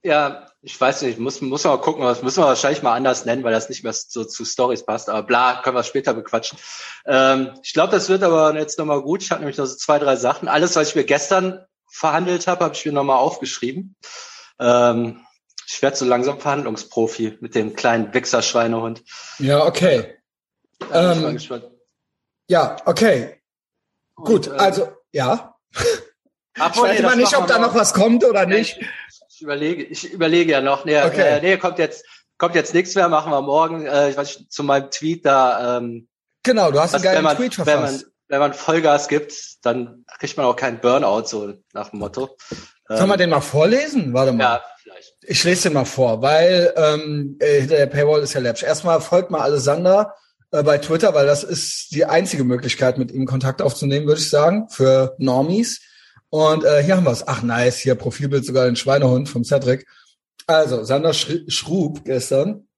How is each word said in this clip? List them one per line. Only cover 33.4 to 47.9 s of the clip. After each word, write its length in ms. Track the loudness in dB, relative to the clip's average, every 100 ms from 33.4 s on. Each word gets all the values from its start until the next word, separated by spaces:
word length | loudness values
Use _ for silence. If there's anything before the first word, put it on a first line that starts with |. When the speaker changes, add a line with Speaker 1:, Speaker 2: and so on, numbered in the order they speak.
Speaker 1:
morgen. 440 | 0 0 0 -2 -2
Äh, 240 | 0 0
ich 80 | 0
weiß 220 | -8 -10
nicht, 120 | _
zu 120 | -8
meinem 260 | 0 0 0
Tweet 340 | -8 -6 -2 2
da, 520 | 4 4 2 -2 -4
ähm, 300 | -6 -12 _ _ _ _
Speaker 2:
Genau, 280 | 0 2 4
du 80 | 2
hast 140 | 2
einen 60 | 2
Speaker 1:
was, 40 |
Speaker 2:
geilen 140 | 2 2
Speaker 1:
wenn 60 | 2
man, 100 | 0
Speaker 2:
Tweet 200 | -2 -2
Speaker 1:
wenn 80 | 0
Speaker 2:
verfasst. 360 | 0 0 -6
Speaker 1:
man, 80 | -12 _ _
wenn 100 | -2
man 140 | 0
Vollgas 540 | -2 -2 2 4 2 2
gibt, 260 | -2 -2 -16 -20 -6
dann 420 | -4 -4 -6 -14 _ -14
kriegt 180 | -12 -2
man 80 | -2
auch 100 | 0
keinen 240 | -4 0
Burnout, 460 | 2 2 2 0 -4
so 260 | -8 -8 -14 _
nach 160 | -14 -12
dem 100 | -10
Motto. 300 | -10 -8 -10 _ -18 -18 -18 _ _
Speaker 2:
Sollen 200 | 0 2
wir 40 |
Speaker 1:
Ähm, 40 | 2
Speaker 2:
den 100 | 2
mal 100 | 0
vorlesen? 720 | 0 2 4 2 0 -2 -2
Warte 180 | 2 2
mal. 120 | 2
Speaker 1:
Ja, 180 | 2 0 -6 -20
vielleicht. 320 | -20 -20 -20 _
Speaker 2:
Ich 220 | -6 -2
lese 200 | 2 2
den 100 | 2
mal 120 | 0 -2
vor, 360 | 0 0 2
weil, 520 | 2 4 6 4 2 4
ähm, 580 | 2 2 -4 -6 -6 -2
äh, 200 | 2 2
hinter 140 | 4 2
der 100 |
Paywall 340 | 2